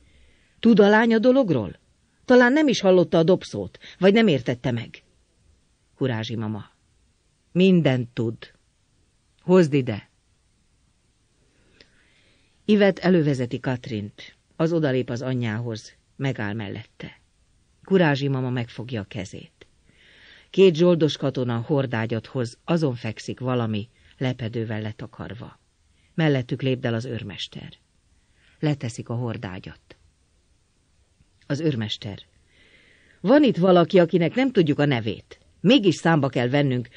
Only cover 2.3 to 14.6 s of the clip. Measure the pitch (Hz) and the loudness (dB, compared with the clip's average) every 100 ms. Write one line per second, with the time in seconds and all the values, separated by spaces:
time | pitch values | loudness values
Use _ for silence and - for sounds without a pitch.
2.3 | 247 240 294 294 196 190 185 165 170 165 | 6 6 4 2 2 4 4 4 2 4
3.3 | 180 - 104 90 - - - 185 226 220 | 2 0 -10 -10 -14 -20 0 2 4 4
4.3 | 135 120 120 135 117 - - _ _ _ | 2 -2 -6 -4 -6 -8 -18 _ _ _
5.3 | _ _ _ _ _ _ - 131 110 110 | _ _ _ _ _ _ -6 -4 -4 -6
6.3 | 113 110 107 - _ _ _ _ _ _ | -8 -8 -8 -12 _ _ _ _ _ _
7.3 | _ _ 175 190 180 143 127 120 - 113 | _ _ 0 4 4 2 0 -4 -4 -6
8.3 | 113 - _ _ _ _ _ _ _ _ | -6 -18 _ _ _ _ _ _ _ _
9.3 | _ - 185 156 143 123 101 - _ _ | _ 2 4 4 0 -2 -8 -12 _ _
10.3 | _ _ _ _ _ _ _ _ _ _ | _ _ _ _ _ _ _ _ _ _
11.3 | _ _ _ _ _ - _ _ _ _ | _ _ _ _ _ -20 _ _ _ _
12.3 | _ _ _ - 208 196 185 180 180 147 | _ _ _ 2 4 4 2 2 2 2
13.3 | 131 123 127 135 123 123 107 101 - - | 0 -4 -6 -6 -6 -6 -8 -8 -14 -20
14.3 | _ _ - | _ _ -4